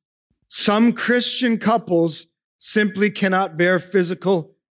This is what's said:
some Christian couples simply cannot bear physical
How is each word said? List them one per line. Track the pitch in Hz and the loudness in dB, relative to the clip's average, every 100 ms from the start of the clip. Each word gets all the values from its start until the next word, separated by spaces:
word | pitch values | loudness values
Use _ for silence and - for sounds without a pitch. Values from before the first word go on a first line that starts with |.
| _ _ _ _ _ | _ _ _ _ _
some | - 214 208 233 | -4 0 4 2
Christian | 233 - 247 240 - 247 226 | 2 0 0 -2 -2 -2 0
couples | 208 226 202 170 165 151 - _ _ _ | 0 0 0 0 0 -2 -12 _ _ _
simply | - 214 208 185 208 | -4 0 0 0 -2
cannot | - 196 185 190 160 | 0 0 0 -2 0
bear | 175 180 | 0 0
physical | 180 196 175 185 180 180 - _ _ | 0 -2 -2 -4 -2 -2 -4 _ _